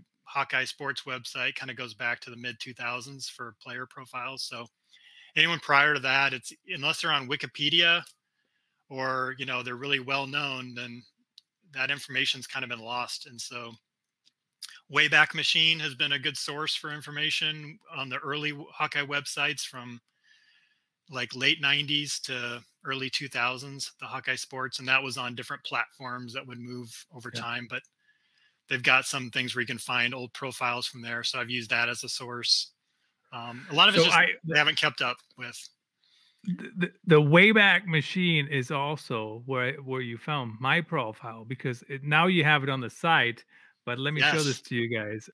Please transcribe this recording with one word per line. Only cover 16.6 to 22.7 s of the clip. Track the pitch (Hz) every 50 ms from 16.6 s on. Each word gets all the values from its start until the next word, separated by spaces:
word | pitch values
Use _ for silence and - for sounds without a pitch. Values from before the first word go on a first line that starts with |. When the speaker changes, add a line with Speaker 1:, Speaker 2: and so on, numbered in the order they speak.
| 156 151 -
Speaker 1:
for | - - 151
information | 147 151 139 147 147 147 151 151 147 - 160 156 156 156 151 147 - - _ -
on | 165 139 135 131
the | 127 143
early | 156 139 143 151 147 151
w-, | 147 143 156 -
Hawkeye | - - 151 147 - 147 143
websites | 139 143 143 139 - - 151 143 147 147 139
from, | - - - 127 120 123 120 120 - _ _ _ _ _ _ _ _ _ _ _ _ _ _ _ _ _ _ _ _ _
like, | 135 127 123 123 131
late | 123 135 143 160 165
nineties | 143 139 143 147 147 143 147 147 147 143 - -
to | - - 131 123 120 120 120 123 - _